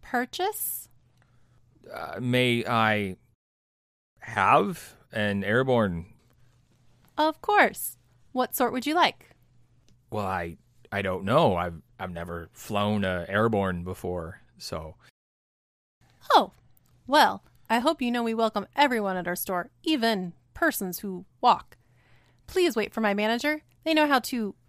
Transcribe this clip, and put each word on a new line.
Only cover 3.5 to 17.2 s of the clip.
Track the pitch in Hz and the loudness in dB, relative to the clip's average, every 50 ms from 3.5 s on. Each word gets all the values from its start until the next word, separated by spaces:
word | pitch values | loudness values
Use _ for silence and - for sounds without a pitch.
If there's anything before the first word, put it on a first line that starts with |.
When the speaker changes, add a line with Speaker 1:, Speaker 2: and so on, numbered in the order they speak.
| _ _ _ _ _ _ _ _ _ _ _ _ _ _ | _ _ _ _ _ _ _ _ _ _ _ _ _ _
Speaker 2:
have | - - 117 107 95 98 120 147 190 202 180 - - - - _ _ _ | -16 -8 -2 2 4 6 6 6 4 2 -4 -8 -12 -20 -20 _ _ _
an | - 113 104 104 101 101 98 | -6 -2 -2 0 0 -2 0
airborne? | 98 107 123 131 135 127 117 110 98 90 82 82 - - _ _ _ _ _ - _ _ _ _ _ _ _ _ _ _ _ _ _ _ | 2 2 2 2 4 2 2 2 2 0 -4 -8 -10 -18 _ _ _ _ _ -20 _ _ _ _ _ _ _ _ _ _ _ _ _ _
Speaker 1:
Of | - 302 311 311 - - | 0 0 0 0 -2 -4
course. | - 415 415 302 220 - - - - - _ _ _ _ _ _ _ | 2 4 4 4 4 2 -4 -12 -12 -12 _ _ _ _ _ _ _
What | _ 160 - - - | _ -4 -4 -2 0
sort | - 262 240 - | 0 0 0 0
would | 254 233 294 | -4 -4 -2
you | 311 | 0
like? | 359 339 214 - - - _ - _ _ _ _ - - _ _ _ _ _ - _ _ _ | 2 2 2 0 -4 -20 _ -20 _ _ _ _ -20 -20 _ _ _ _ _ -20 _ _ _
Speaker 2:
Well, | - 107 101 | -8 -6 -4
I, | 95 95 92 87 85 82 - _ _ _ _ - - | -2 -4 -4 -4 -6 -10 -16 _ _ _ _ -18 -8
I | - 98 | -6 -4
don't | 98 95 92 92 92 | -2 -2 -4 -4 -2
know. | 98 117 147 170 131 95 | 2 2 4 4 4 2
I've, | 87 87 90 85 80 - _ _ _ | 2 -2 -4 -6 -10 -16 _ _ _
I've | 95 92 | -10 -10
never | 87 82 85 87 85 85 82 - _ | -8 -10 -10 -10 -10 -10 -12 -14 _
flown | - - - 107 101 104 104 107 104 98 | -20 -12 -6 -2 0 0 0 0 0 0
a | 95 92 90 85 82 | -2 -2 -2 -4 -2
airborne | 95 104 110 117 113 101 98 95 90 87 87 | 0 2 2 2 2 2 0 0 -2 -4 -6
before, | 92 92 - - 95 90 87 82 80 - - - _ _ - | -8 -10 -8 -6 -6 -6 -6 -8 -10 -14 -18 -20 _ _ -18
so. | - - - 80 78 78 78 _ _ - _ _ _ _ _ _ _ _ _ _ _ _ _ _ _ _ _ _ _ _ _ _ - - | -14 -10 -10 -10 -10 -12 -16 _ _ -20 _ _ _ _ _ _ _ _ _ _ _ _ _ _ _ _ _ _ _ _ _ _ -4 4
Speaker 1:
Oh, | - 339 226 - _ _ _ _ - _ _ _ _ _ _ | 4 4 4 4 _ _ _ _ -20 _ _ _ _ _ _
well, | - 262 302 | 2 6 6